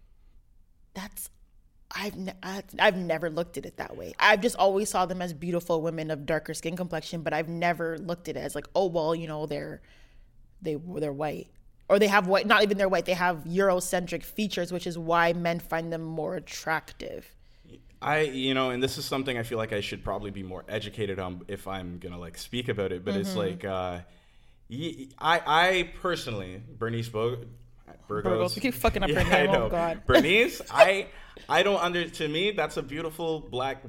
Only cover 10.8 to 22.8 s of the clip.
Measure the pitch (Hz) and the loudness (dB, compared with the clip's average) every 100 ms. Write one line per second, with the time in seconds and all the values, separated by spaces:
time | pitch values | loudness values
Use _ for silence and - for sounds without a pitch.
10.8 | 175 151 151 139 151 170 - - - - | -6 -4 -4 -2 -4 -6 -12 -20 -20 -10
11.8 | - 196 202 202 180 196 208 214 208 202 | 4 6 8 6 6 4 6 6 6 4
12.8 | 190 185 170 175 180 165 160 180 196 180 | 2 2 2 2 2 0 -2 2 4 4
13.8 | 180 185 175 170 - - 214 - 175 175 | 2 -2 -2 -6 -6 -4 -2 -2 -4 -4
14.8 | 175 170 165 170 170 170 170 170 - 165 | -6 -6 2 4 4 4 0 -2 -2 -4
15.8 | 165 165 160 160 156 180 - - - 160 | -4 -6 -6 -6 -4 -6 -10 -10 -4 -4
16.8 | - - - - - - - - - - | -4 -12 -12 -12 -16 -20 -20 -20 -20 -20
17.8 | - - - 156 151 131 131 131 131 123 | -20 -6 0 2 0 0 0 2 2 0
18.8 | 131 151 143 139 135 120 113 113 110 104 | -2 -2 -4 -2 -2 -2 -2 -2 -2 -2
19.8 | 101 95 104 101 104 98 92 90 - 104 | -4 -6 -4 -4 -4 -8 -10 -10 -6 -6
20.8 | 101 101 101 95 90 90 87 98 95 95 | -6 -4 -4 -2 -4 -6 -8 -10 -6 -8
21.8 | 90 87 87 87 85 85 - 120 120 101 | -8 -10 -10 -10 -12 -12 -8 -6 -4 -2